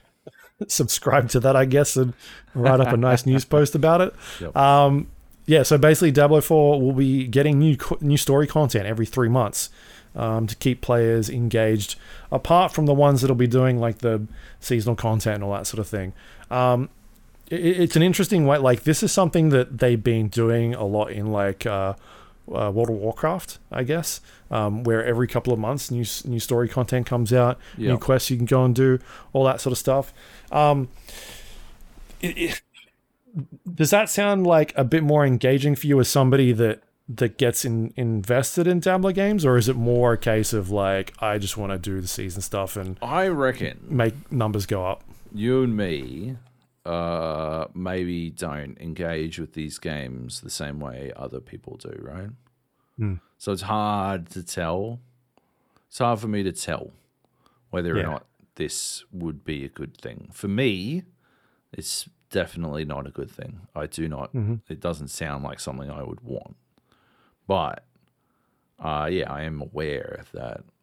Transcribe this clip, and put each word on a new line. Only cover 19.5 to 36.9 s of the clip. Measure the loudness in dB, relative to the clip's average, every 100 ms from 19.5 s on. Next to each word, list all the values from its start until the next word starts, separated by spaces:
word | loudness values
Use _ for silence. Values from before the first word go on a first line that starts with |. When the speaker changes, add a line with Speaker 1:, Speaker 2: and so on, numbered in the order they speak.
| 4 2 0
Speaker 1:
they've | 2 2
been | 2 0 0
doing | 0 2 2 0 -2
a | -2
lot | 0 -2
in, | -4 -4
like, | -2 -2 -2 -4
uh, | -2 -4 -6 -14 -20 -20 -20 -8
uh, | -4 -2
World | 0 -2
of | -2
Warcraft, | -4 -2 -2 -2 -8 -18 -10
I | -6
guess, | -4 -4 -4 -10 -14 -20 -6
um, | -2 -2 -2
where | 0 0 0
every | 0 0
couple | -2 -2
of | -2
months | -2 -4 -4
new | -4
s-, | -4 -6 -6
new | -6
story | -2 0 0
content | -2 0 -2 0
comes | -2 2
out, | 4 4 0 -10 -4
new | 0
Speaker 2:
Yeah. | 0
Speaker 1:
quests | 2 0 2
you | -2
can | 2
go | 4 4
and |
do, | 4 4 2 -2 -20 -4
all | 2 2
that | 2
sort | -4
of | -2
stuff. | 0 0 -2 -12 -20 -20 -4
Um, | 2 4 2 -2 -10 -20 -18 -18 -18 -18 -18 -20 -20 -20 -20 -20 -8
it, | -8 -4
it, | -6 -6 _ _ _ _ _ _ _ -12 -12 -14 -10
does | -2 2
that | 2 2
sound, | 0 0 2 4
like, | 4 2 0
a |
bit | 0 2
more | 2 4 4
engaging | 2 2 2 2 0
for | 2
you | 2
as | 4
somebody | 4 4 6 4
that, | 4 0 0 _